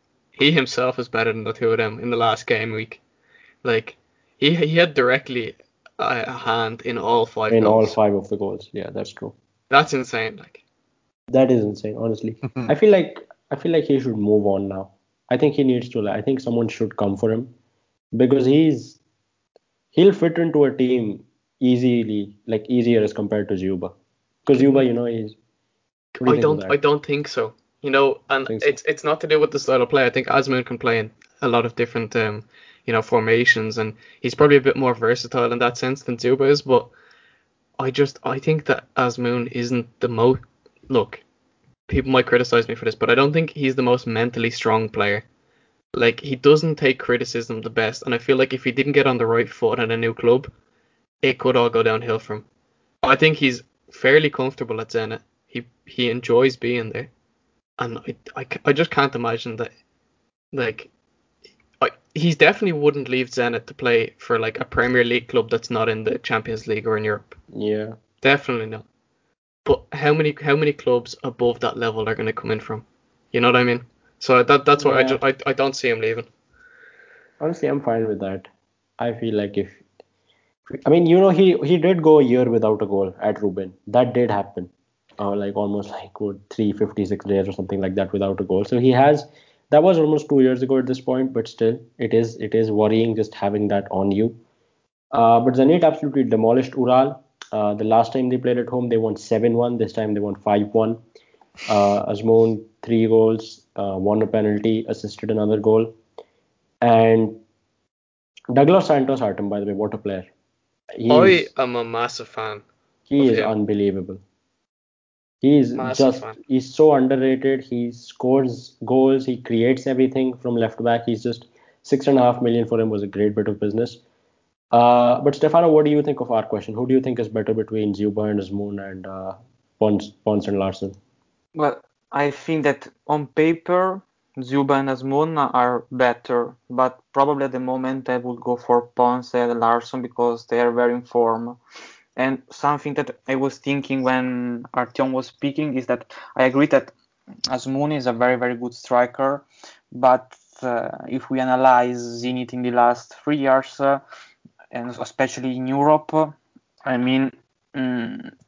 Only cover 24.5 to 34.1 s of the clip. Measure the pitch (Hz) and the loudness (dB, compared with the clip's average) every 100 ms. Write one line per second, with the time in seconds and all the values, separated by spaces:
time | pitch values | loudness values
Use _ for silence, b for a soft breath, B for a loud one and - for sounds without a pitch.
24.5 | 127 139 135 127 117 120 113 107 - _ | 4 6 4 2 0 -4 -6 -8 -14 _
25.5 | _ _ _ _ _ _ - 127 120 113 | _ _ _ _ _ _ -4 0 2 2
26.5 | 101 92 143 143 147 - 143 143 131 110 | 0 -2 0 2 0 -2 -6 -4 -6 -6
27.5 | - _ _ 143 135 139 - - 135 131 | -8 _ _ -2 2 2 0 -4 -4 -4
28.5 | 113 143 143 - 151 151 156 156 151 151 | -4 -2 -2 -4 -4 -4 -4 0 2 2
29.5 | 143 139 131 120 143 123 131 123 135 135 | -2 0 0 2 2 0 -2 0 0 0
30.5 | 127 123 120 120 113 107 - _ - 131 | -2 -4 -4 -2 -2 -4 -12 _ -6 0
31.5 | 117 117 - 117 117 110 117 110 107 - | 0 0 -4 -4 -4 -4 -2 -4 -6 -14
32.5 | b b b - 113 - 120 110 117 123 | b b b -4 -2 0 0 2 2 2
33.5 | 113 110 117 110 - b | 0 -2 -4 -6 -8 b